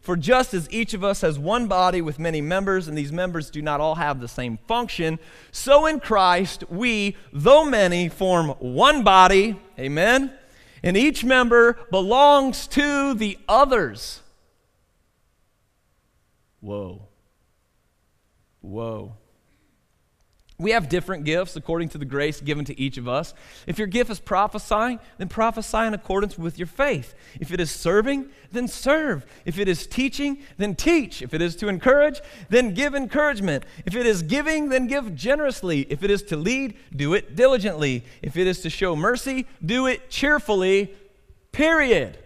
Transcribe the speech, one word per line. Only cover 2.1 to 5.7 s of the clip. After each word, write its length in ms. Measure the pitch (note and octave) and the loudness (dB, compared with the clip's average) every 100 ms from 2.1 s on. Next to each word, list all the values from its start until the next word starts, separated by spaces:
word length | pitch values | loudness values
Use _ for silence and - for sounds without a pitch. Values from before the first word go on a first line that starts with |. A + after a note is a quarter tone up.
| D3 | -4
many 200 | E3 D#3+ | -4 -2
members, 480 | D3 F#3 G3 F#3 D#3+ | -2 -2 0 -2 -2
and 80 | D3+ | -6
these 160 | C#3+ | -6
members 380 | E3 F3+ E3+ D3 | -4 -4 -4 -8
do 100 | D3+ | -8
not 220 | D3+ D3 | -4 -2
all 140 | D#3 D#3 | -2 -2
have 240 | D3 C#3 | -2 -4
the 80 | A#2+ | -8
same 320 | - B2 A2+ - | -8 -8 -8 -4
function, 500 | A#3 A#3 - D#3+ D#3+ - - - | -4 -2 -4 -4 -4 -10 -20 -18
so 360 | - - | -12 6